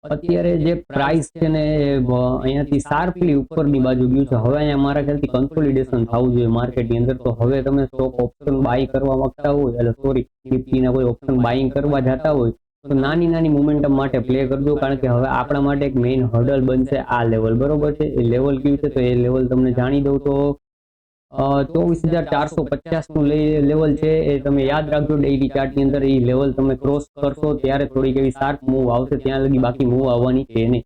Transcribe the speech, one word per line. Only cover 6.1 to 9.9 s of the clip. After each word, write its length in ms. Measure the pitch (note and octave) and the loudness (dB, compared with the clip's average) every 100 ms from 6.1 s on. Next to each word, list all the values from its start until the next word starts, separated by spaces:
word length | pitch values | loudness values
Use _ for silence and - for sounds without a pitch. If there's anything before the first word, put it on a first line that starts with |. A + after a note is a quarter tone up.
| A#2 B2+ | 0 2
જોઈએ 140 | A#2+ A#2 | 2 2
માર્કેટ 440 | A#2 B2 B2 A#2 | 0 0 -2 -2
ની 80 | A#2 | 0
અંદર. 180 | A#2+ B2+ | 0 0
તો 140 | B2+ | -2
હવે 320 | A#2 A#2+ C3+ | 0 0 2
તમે 220 | C3 C#3 | 2 0
સ્ટોક 300 | C3 C3 C3 | 0 -2 -4
ઓપ્શન 460 | B2+ B2 _ C#3+ C3+ | -2 -4 _ -2 0
બાય 260 | C3+ B2+ C3+ | 2 0 0
કરવા 300 | C3+ C3+ C3 | 0 0 0
માંગતા 340 | C3+ - D3 | -2 -2 0
હોય, 240 | C#3+ C3+ | 0 0
એટલે 160 | A#2+ A#2 | 0 -2